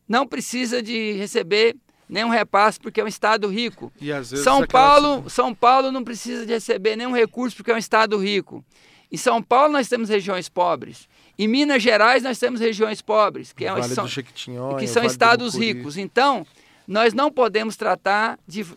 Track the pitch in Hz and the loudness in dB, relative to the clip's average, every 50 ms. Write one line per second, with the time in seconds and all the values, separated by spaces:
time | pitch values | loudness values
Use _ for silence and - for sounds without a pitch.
0 | _ - 214 247 277 - - 262 - - 233 247 254 226 247 247 220 214 240 226 | _ -2 0 0 0 -2 -6 -10 -8 -6 -6 -6 -4 -2 -4 -4 -4 -4 -6 -4
1 | 220 214 208 190 208 196 - 220 185 165 202 214 226 233 226 - _ _ _ _ | -4 -4 -4 -6 -6 -4 -4 -4 -2 0 2 2 2 2 0 -2 _ _ _ _
2 | _ - 180 196 226 233 233 220 202 - - 196 208 214 - - - 220 - 214 | _ -8 -6 -4 -2 0 0 0 0 2 2 4 4 4 2 -2 -12 -6 -4 -4
3 | 208 208 - - - 208 220 214 208 202 190 226 240 226 - - 120 120 _ - | -4 -4 -4 -2 0 0 0 0 0 -2 -2 -4 -4 -6 -6 -10 -18 -18 _ -12
4 | 147 147 147 139 123 117 131 143 143 254 269 277 254 - - 254 269 285 294 294 | -8 -6 -6 -6 -8 -6 -4 0 2 4 4 4 2 4 4 6 6 8 8 6
5 | 294 294 285 254 - - - 247 247 254 220 - 247 240 262 269 262 269 262 262 | 6 4 0 -2 -4 -6 -2 -2 -2 -2 0 2 4 6 6 6 2 0 -4 -6
6 | 233 240 233 196 - 240 247 240 233 214 233 220 - - 220 196 185 220 220 220 | -8 -8 -10 -12 -10 -10 -8 -8 -6 -4 -4 -4 -2 -4 -4 -2 -2 -4 -4 -2
7 | 240 254 247 240 226 - - 233 247 240 - - 190 233 226 226 - - 240 220 | -6 -4 0 0 0 0 0 -6 -6 -6 -6 -6 -2 -2 -2 -2 0 2 4 4
8 | 220 208 214 208 190 208 208 185 - - - 117 - _ _ _ _ _ _ _ | 4 4 2 -2 0 0 0 -2 -2 -4 -14 -18 -18 _ _ _ _ _ _ _
9 | _ - - 156 - 247 233 233 - - 240 262 294 302 294 277 233 - 247 233 | _ -12 -10 -2 0 0 0 0 0 2 4 4 4 4 4 0 0 0 -2 -4
10 | 226 196 214 202 170 202 190 180 165 - - 180 180 175 160 127 - - 135 - | -2 0 0 0 0 -2 -6 -6 -6 -6 -2 0 0 0 0 -2 -6 -14 -16 -20
11 | - _ _ _ _ _ _ - 208 214 240 277 294 294 277 247 196 247 220 208 | -20 _ _ _ _ _ _ -4 -2 0 2 2 2 2 0 2 2 2 4 4
12 | 214 233 262 254 240 262 226 - 247 247 254 220 226 226 220 190 220 214 214 - | 4 4 4 2 0 -2 -6 -2 -4 -4 -2 -2 -2 -2 0 0 -2 -2 -2 -8
13 | - - 208 214 208 185 139 127 127 - - - - - 190 123 120 120 127 165 | -6 -2 2 2 2 2 0 -6 -16 -16 -12 -8 -6 -6 -4 -4 -4 -4 -4 -4
14 | 196 - - 139 127 - - - - 127 123 123 127 135 139 135 - 120 - 233 | -4 -6 -6 -10 -10 -12 -14 -16 -14 -12 -10 -10 -8 -6 -6 -4 -4 0 0 0
15 | 233 233 247 247 233 233 233 240 247 233 170 190 233 226 156 123 123 147 147 190 | 0 0 0 4 4 4 4 4 0 -4 -4 -2 -2 -2 -4 -6 -8 -10 -8 -8
16 | 196 - - 233 269 285 269 220 - _ _ _ _ _ _ _ _ - 190 214 | -8 -4 0 2 2 2 2 -2 -6 _ _ _ _ _ _ _ _ -6 -2 2
17 | 233 233 202 262 285 302 294 262 247 220 185 214 220 220 196 - 214 185 185 - | 2 2 2 2 -2 0 2 0 0 2 0 -2 -4 -4 -8 -4 -2 -2 -2 -2
18 | - 190 202 208 220 233 - - _ - 156 214 202 170 - | 0 -2 0 0 0 -2 -4 -8 _ -14 -12 -12 -12 -12 -14